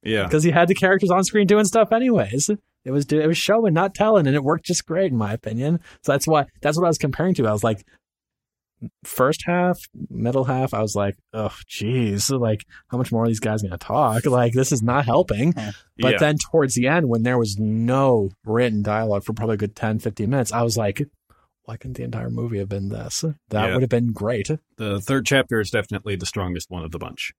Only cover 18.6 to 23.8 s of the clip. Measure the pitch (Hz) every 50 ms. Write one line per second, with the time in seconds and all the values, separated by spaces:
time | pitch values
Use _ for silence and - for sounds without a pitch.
18.6 | 123 123 110 104 101 107 104 110 113 110 101 98 - - 110 107 113 110 110 101
19.6 | 107 98 - - - 110 110 107 - 113 101 - 110 104 131 139 120 - - 117
20.6 | 117 117 107 113 110 101 98 - 147 - _ _ _ _ _ _ _ _ _ _
21.6 | _ - 113 117 - 131 123 123 123 123 113 110 117 120 117 117 117 120 113 101
22.6 | 98 98 101 98 98 101 104 110 113 - - - - 160 147 _ _ _ 104 107
23.6 | 107 113 - 123